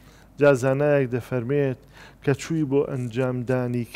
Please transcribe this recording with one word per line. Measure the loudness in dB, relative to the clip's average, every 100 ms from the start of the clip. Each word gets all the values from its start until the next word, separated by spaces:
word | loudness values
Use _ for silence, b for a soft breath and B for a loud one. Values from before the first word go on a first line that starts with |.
| b b b 2
جا | 4
زانایەک | 4 2 2 2 2 2
دەفەرمێت | -4 -4 -4 -2 0 0 -4 -12 B B B
کە | -2 -2
چووی | -2 -2 0
بۆ | 0 0
ئەنجامدانی | -4 -6 -4 -2 -2 -2 -2 -2 -4 -6